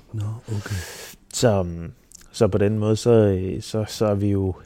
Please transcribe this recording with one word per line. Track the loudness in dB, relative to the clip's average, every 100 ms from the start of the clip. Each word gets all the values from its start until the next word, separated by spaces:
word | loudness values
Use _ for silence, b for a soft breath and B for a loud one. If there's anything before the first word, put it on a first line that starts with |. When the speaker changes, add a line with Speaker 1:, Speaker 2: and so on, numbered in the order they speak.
| -8
Speaker 1:
Nå, | -8 -8 -8 -8
okay. | -8 -6 -8 -10 B B -20 _
Speaker 2:
Så, | 0 2
øhm, | 2 0 -6 -12 -14 _ -20 -20
så | 0 2
på | 4
den | 2 2
måde, | 0 2
så, | 4
øh, | 6 6 2 -2 -6
så, | -6 -6 -6
så | -2 0
er |
vi | 2 2
jo | 0 0 -4